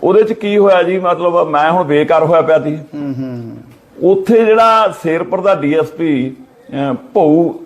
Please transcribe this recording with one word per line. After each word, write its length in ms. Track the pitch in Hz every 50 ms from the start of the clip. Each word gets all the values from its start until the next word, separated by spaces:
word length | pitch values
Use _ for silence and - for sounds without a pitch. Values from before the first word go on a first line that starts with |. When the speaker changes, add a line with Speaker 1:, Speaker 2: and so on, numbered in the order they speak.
Speaker 1:
ਉਹਦੇ 200 | - 170 190 214
ਚ 100 | 214 214
ਕੀ 260 | 220 - 214 208 208 208
ਹੋਇਆ 240 | 196 196 190 180
ਜੀ, 160 | 175 175 185 190
ਮਤਲਬ 500 | 180 175 175 165 175 175 170 175 170 160
ਮੈਂ 220 | 147 147 151 160
ਹੁਣ 140 | 175 185 175
ਬੇਕਾਰ 400 | 143 147 147 151 - 165 160 160
ਹੋਇਆ 160 | 156 175 165
ਪਿਆ 180 | 147 156 160 151
ਸੀ। 180 | 131 151 156
Speaker 2:
ਹੂੰ, 380 | 156 143 - - 147 143 139 131 127
ਹੂੰ। 380 | 135 131 123 120 117 113 101 104 - - - - _ _ - - 165 180
Speaker 1:
ਉੱਥੇ 320 | 196 196 190 - 233 226 226
ਜਿਹੜਾ 500 | 214 220 226 226 226 220 220 214 190 156 -
ਸ਼ੇਰਪੁਰ 380 | - 165 160 170 180 175 - 185
ਦਾ 140 | 180 202 190
ਡੀ 200 | 151 143 143 151
ਐਸ 120 | 160 151
ਪੀ, 480 | 156 - - 165 160 143 127 127 131 131 - - - _ _ - - - 139 139 139
ਅ, 40 | 123 - - - -
ਭਊ 380 | 208 170 151 151 165 170 160 - - -